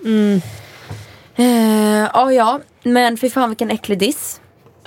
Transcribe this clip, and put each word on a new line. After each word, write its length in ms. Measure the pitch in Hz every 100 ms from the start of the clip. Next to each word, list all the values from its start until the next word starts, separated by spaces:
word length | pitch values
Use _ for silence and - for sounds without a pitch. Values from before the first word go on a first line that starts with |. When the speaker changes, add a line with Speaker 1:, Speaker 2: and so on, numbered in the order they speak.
Speaker 1:
Mm. 380 | 220 214 208 196 - - - - - - - - - -
Mm. 680 | 247 233 220 214 214 214
Speaker 2:
Eh, 60 | 214
ja, 180 | - 262
ja. 260 | 254 220 285 - _
Men 340 | 240 247 240 226
fy 120 | 254
fan 200 | 262 240
vilken 220 | 220 226
äcklig 260 | 220 - 196
diss. 420 | 202 - - - _ _ _ _